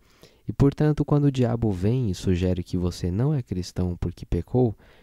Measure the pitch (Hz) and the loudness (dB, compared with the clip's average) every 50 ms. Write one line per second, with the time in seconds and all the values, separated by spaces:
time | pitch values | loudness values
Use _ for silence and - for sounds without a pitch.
0 | _ _ _ _ - - _ _ - - - - 139 139 135 - 151 151 147 - | _ _ _ _ -20 -20 _ _ -12 -8 0 2 2 2 2 2 0 0 2 0
1 | 147 - 147 143 143 143 135 135 123 117 117 117 117 107 98 90 92 104 120 131 | 0 2 2 2 2 2 2 2 0 0 0 0 0 0 0 0 0 0 0 0
2 | 123 104 87 - - 98 90 85 92 92 90 90 85 - - 90 90 87 87 - | 0 -2 -4 -2 0 0 2 2 2 0 0 -2 -4 -4 -4 -2 -2 -2 -2 -2
3 | - 87 90 101 123 147 156 139 - - 101 90 87 - - - 92 90 87 - | -4 -2 -2 0 0 0 0 -2 -4 -4 -6 -6 -6 -6 -4 -4 -2 -2 -2 -4
4 | - 87 - - - - - 87 82 - - 127 127 113 107 _ - - - - | -6 -6 -6 -8 -6 -4 -4 -4 -2 0 2 2 2 2 0 _ -16 -20 -20 -20